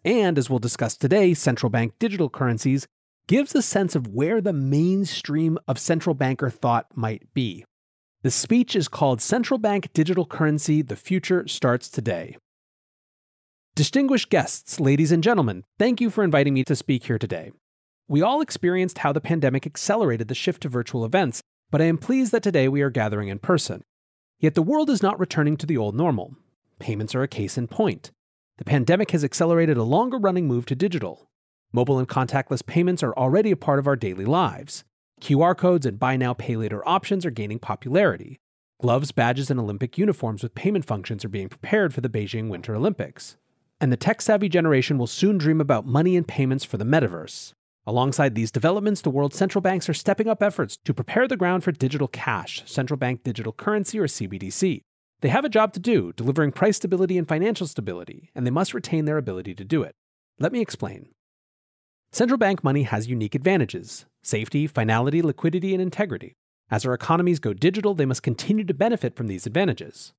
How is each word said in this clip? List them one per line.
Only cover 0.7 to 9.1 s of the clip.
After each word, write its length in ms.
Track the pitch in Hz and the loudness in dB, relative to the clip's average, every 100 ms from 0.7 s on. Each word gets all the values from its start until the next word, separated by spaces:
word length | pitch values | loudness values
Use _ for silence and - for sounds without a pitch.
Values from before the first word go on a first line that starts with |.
| - 117 - | -2 -4 0
today, 380 | 139 190 185 | 2 6 6
central 360 | 165 - 120 123 | 4 2 0 2
bank 240 | 117 117 - | 2 0 0
digital 300 | 226 196 147 | -2 0 -2
currencies, 580 | - 127 113 131 135 - _ _ _ - | 0 -2 0 0 0 -2 _ _ _ 2
gives 260 | 233 285 | 2 4
a 80 | 294 | 0
sense 340 | - 196 190 151 | 2 0 0 -2
of 120 | 117 | -4
where 320 | 104 151 226 | -2 0 0
the 140 | 202 | 0
mainstream 1040 | 156 135 143 175 190 190 - - 151 165 165 - | 0 0 2 2 2 -2 -6 -4 0 0 0 -2
of 100 | 127 | -4
central 380 | - 165 175 139 | -2 0 0 0
banker 340 | 131 135 135 | 0 0 -4
thought 380 | - 127 117 - - | -2 0 0 -2 -4
might 360 | 110 110 - | -4 -6 -8
be. 320 | - 120 85 - _ _ _ _ _ | -4 -4 -6 -16 _ _ _ _ _
The 80 | 135 | -2
speech 420 | - - 233 240 | -2 2 2 4
is 140 | 220 151 | 0 -2
called 340 | - 143 | 0 0